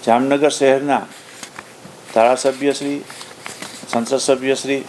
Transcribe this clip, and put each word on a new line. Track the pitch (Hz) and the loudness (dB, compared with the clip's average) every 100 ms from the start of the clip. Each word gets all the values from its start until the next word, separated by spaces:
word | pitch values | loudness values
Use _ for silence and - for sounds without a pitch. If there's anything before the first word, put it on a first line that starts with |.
જામનગર | - 117 135 143 147 | 4 2 4 2 2
શહેરના | 139 135 135 143 127 - - - - - - - - - - - | 2 2 4 2 -2 -2 -16 -20 -20 -18 -18 -20 -20 -20 -20 -4
ધારાસભ્યશ્રી, | 113 117 127 139 131 143 139 143 143 - - - - - - - - - | 2 4 4 0 0 -2 -2 -4 -6 -10 -18 -18 -18 -18 -16 -16 -16 -6
સંસદ | 120 117 135 | -4 -2 -2
સભ્યશ્રી | - 135 131 135 131 135 | 0 0 0 -2 -2 -4